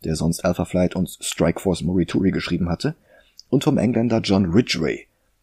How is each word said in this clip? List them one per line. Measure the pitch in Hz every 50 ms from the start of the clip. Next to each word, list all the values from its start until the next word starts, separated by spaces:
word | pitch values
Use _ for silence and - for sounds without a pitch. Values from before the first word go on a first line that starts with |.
| -
der | 82 80
sonst | 78 78 82 85 - -
Alpha | 90 87 - 87
Flight | - - 90 90 90 -
und | 92 87 -
Strike | - - - - - - 85 82 85 -
Force | - 98 85 - 73
Morituri | 90 90 92 82 - - - 98 92
geschrieben | 85 82 - - 87 80 90 87
hatte, | 87 - - 151 165 _ _ _ _ _ _ _ _ _ - -
und | 127 135 -
vom | 151 135
Engländer | - 98 123 117 110 120 117 113 113
John | 104 104 98 98 98 85
Ridgway, | 85 117 - - - - 80 67 - - - _ _ _ _ _ _ _